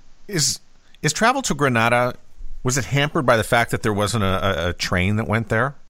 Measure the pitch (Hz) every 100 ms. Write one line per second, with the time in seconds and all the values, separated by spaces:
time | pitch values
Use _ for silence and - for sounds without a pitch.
0 | - - - 185 - - - - - -
1 | 151 - 226 269 - 143 139 117 117 120
2 | 123 - - - - - 127 135 - 139
3 | 143 165 127 113 - 117 117 - 110 101
4 | 101 117 95 92 98 78 87 - - 92
5 | 92 107 - 110 110 110 135 -